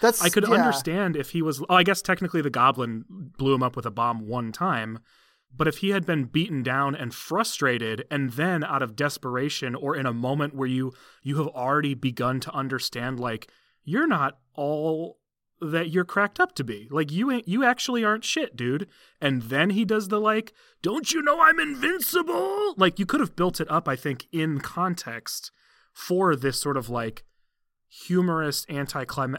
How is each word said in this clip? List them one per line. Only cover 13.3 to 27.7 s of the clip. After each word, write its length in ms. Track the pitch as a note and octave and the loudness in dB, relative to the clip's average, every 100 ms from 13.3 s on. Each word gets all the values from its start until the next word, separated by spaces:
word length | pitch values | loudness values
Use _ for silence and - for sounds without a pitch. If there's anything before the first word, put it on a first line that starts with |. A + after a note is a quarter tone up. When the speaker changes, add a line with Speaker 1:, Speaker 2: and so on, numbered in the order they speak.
| A2+ - _ _ _ | -6 -10 _ _ _
Speaker 2:
you're 220 | - G#3 D#4+ | -4 0 2
not 320 | F3+ C3+ - _ | 2 0 -4 _
all 640 | - C#3+ D3+ D#3 D#3+ E3+ - _ _ _ _ | -6 -2 0 0 -2 -4 -12 _ _ _ _
that 300 | D#3+ E3 E3 | -4 -2 0
you're 140 | F3 | 0
cracked 340 | F3+ G3+ G3+ - | 0 0 0 2
up 160 | F4+ | 0
to 80 | - | 0
be. 220 | B2 G#2 A2+ | -6 -6 -4
Like, 200 | C#3+ D3+ | -2 0
you 200 | D#3+ C4 | 0 0
ain't, 160 | B3 E3+ | 0 0
you 160 | G#3+ | 2
actually 400 | B3+ B3 - B3 | 2 2 -2 0
aren't 200 | G#3+ A3 | 2 0
shit, 300 | - D#4+ C#4+ B2 | -2 -2 -4 -4
dude. 300 | A#2+ C#3+ G3 _ - _ | -2 -2 -4 _ -20 _
And 220 | C#3+ C3 | 0 0
then 280 | A2+ C3+ F3+ | 0 2 2
he 140 | G3+ | 2
does 220 | G#3+ G#3+ G3 | 2 0 0
the, 120 | G#3 | 0
like, 320 | G#3+ G#3+ A3 _ _ _ | 2 0 -2 _ _ _
"Don't 280 | E3+ C4 C#4 | -2 -2 -2
you 80 | D#4+ | 0
know 200 | D4 D#4+ | 2 6
I'm 180 | D#4+ E4 | 6 6
invincible?" 1160 | D#4 C4+ C#4+ F#4 - F4+ E4 E4+ F#4+ G4+ G#4 D4 | 0 -2 0 0 0 0 0 0 0 0 -2 4
Like, 220 | F#3 - | 4 4
you 40 | F#3+ | 0
could 120 | D4 | 2
have 140 | G#3+ | 0
built 260 | - F3+ - | 2 0 0
it 80 | D#3 | 0
up, 180 | D#3 D#3 | 0 0
I 80 | C3 | -2
think, 300 | D3+ B2+ - | -2 -4 -6
in 300 | E3 D#3+ C#3+ | -2 0 -2
context 920 | - - F#3 F3 - A#2 - - - _ _ _ _ | -4 -4 -2 -2 -8 -10 -10 -10 -12 _ _ _ _
for 440 | - - F3+ F#3+ C#3 | -18 -2 2 4 4
this 240 | C3+ B2+ | 0 -2
sort 160 | C#3+ C#3 | -2 -4
of, 120 | A2+ | -4
like, 360 | A#2+ A2+ - - _ _ _ _ | -4 -4 -8 -18 _ _ _ _